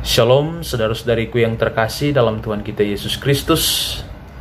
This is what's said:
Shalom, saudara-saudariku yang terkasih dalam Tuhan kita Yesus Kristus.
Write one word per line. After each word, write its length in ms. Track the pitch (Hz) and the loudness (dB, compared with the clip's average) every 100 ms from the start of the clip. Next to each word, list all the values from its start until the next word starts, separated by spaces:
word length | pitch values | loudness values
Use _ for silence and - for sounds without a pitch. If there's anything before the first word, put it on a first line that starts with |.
| - | 2
Shalom, 560 | - 117 131 156 170 | 4 6 6 4 -4
saudara-saudariku 800 | 160 123 110 113 117 113 110 120 | -6 -2 -2 -2 0 0 0 2
yang 160 | 113 113 | 2 2
terkasih 560 | 110 - 113 - 147 | 0 2 0 0 0
dalam 240 | 135 117 110 | 2 2 2
Tuhan 240 | 110 104 | -4 -4
kita 240 | 101 104 104 | -6 0 0
Yesus 320 | 101 - - | 0 -4 -4
Kristus. 480 | 135 135 - 160 - - - - - - - - | 0 0 2 2 2 -2 -4 -6 -10 -14 -16 -16